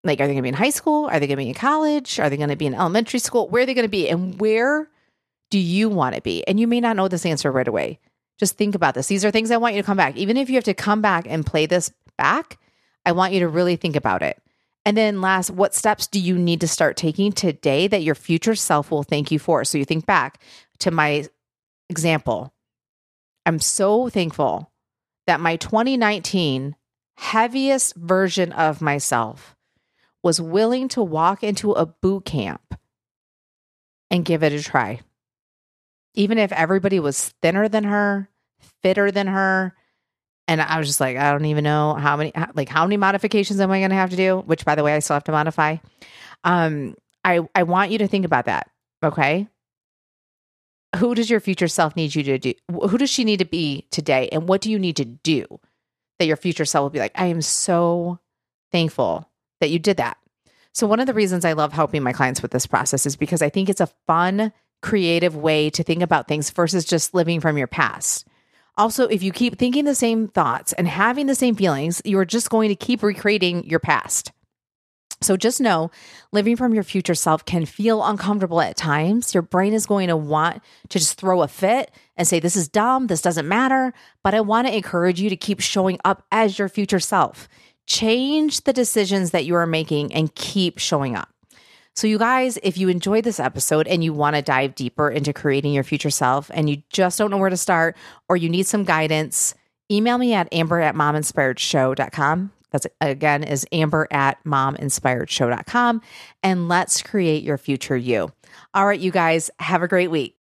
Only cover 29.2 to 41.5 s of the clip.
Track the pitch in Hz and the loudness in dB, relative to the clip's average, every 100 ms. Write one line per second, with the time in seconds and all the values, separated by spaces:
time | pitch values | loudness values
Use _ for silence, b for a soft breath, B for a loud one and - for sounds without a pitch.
29.2 | 110 135 - _ _ _ _ _ _ _ | -2 -8 -20 _ _ _ _ _ _ _
30.2 | 175 160 165 185 226 254 262 - 190 156 | 0 0 0 0 2 0 -2 -2 -2 2
31.2 | 170 196 208 196 208 - 165 _ 190 196 | 2 2 -4 -2 0 0 0 _ -2 -2
32.2 | - 147 95 69 _ - _ _ _ _ | -4 -4 -4 -8 _ -18 _ _ _ _
33.2 | _ _ _ _ _ _ _ _ _ 180 | _ _ _ _ _ _ _ _ _ -2
34.2 | 165 160 156 147 147 139 104 117 - _ | 0 2 2 0 0 0 0 -6 -14 _
35.2 | _ _ _ _ _ _ _ _ _ - | _ _ _ _ _ _ _ _ _ -2
36.2 | 202 226 202 156 165 196 190 190 147 135 | 2 2 0 0 2 2 2 0 0 -4
37.2 | - _ 160 190 214 214 208 208 202 202 | -8 _ 0 2 2 0 0 0 0 -2
38.2 | 196 _ _ _ _ _ 185 190 202 196 | -6 _ _ _ _ _ 0 2 2 0
39.2 | 190 190 190 190 185 _ _ _ _ _ | -2 0 2 0 -2 _ _ _ _ _
40.2 | _ _ - 160 151 160 147 147 131 127 | _ _ -2 0 0 0 -2 0 0 2
41.2 | 143 143 151 | 0 2 0